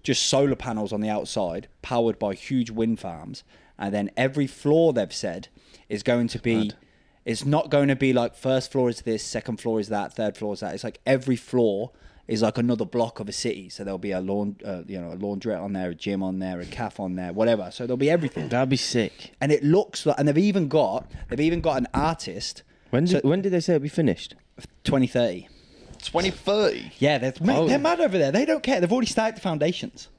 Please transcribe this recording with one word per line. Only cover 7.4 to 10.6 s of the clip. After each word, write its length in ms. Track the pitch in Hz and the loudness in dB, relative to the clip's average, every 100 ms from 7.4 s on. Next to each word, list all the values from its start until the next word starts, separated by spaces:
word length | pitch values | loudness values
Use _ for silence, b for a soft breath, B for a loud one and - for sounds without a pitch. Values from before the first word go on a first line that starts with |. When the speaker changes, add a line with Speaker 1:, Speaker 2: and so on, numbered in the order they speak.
| 135 | 2
Speaker 1:
not 260 | 151 143 | 2 4
gonna 240 | 143 143 131 | 4 4 4
be 180 | 135 | 4
like, 220 | 123 117 - | 4 0 -2
first 360 | 131 131 131 | 0 0 0
floor 180 | 135 123 | 0 0
is 120 | 117 | 0
this, 220 | 120 110 | -4 -4
second 340 | - 117 113 107 | -4 -8 -6 -6
floor 220 | 117 110 | -2 -2
is 100 | 101 | -2
that, 240 | 107 95 | -4 -4
third 240 | - 107 - | -4 -4 -4
floor 160 | 104 | -8
is 60 | |
that. 160 | 98 | -6